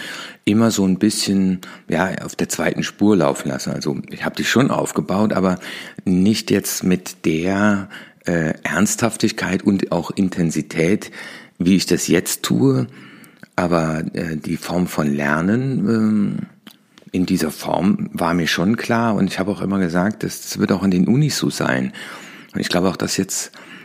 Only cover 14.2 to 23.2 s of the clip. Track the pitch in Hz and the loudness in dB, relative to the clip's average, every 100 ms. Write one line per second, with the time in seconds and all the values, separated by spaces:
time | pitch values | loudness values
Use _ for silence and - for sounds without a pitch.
14.2 | 85 78 - 82 - 87 87 - 76 71 | -4 -6 -6 -6 -2 0 0 0 0 0
15.2 | 71 76 90 117 135 131 101 113 110 107 | 0 2 2 2 0 0 2 2 2 2
16.2 | 98 - - - - - _ - - 92 | 0 -2 -8 -14 -20 -20 _ -20 -6 -2
17.2 | 90 90 78 - - 78 92 - - - | 0 0 0 -4 -4 0 2 2 -2 -2
18.2 | 82 87 78 - 87 117 - 117 117 98 | 0 2 0 0 0 0 0 0 2 2
19.2 | 95 - 95 95 95 98 90 87 98 110 | 0 0 -4 -2 -2 0 0 2 0 -2
20.2 | 92 - - 98 101 95 98 90 92 123 | -6 -8 -8 -2 0 2 2 4 4 4
21.2 | 151 - 71 - 71 65 64 - - - | 2 0 -2 -2 0 0 -2 -8 -16 -16
22.2 | - - - - - 90 92 82 - - | -18 -20 -10 -6 -2 0 0 -2 -4 -2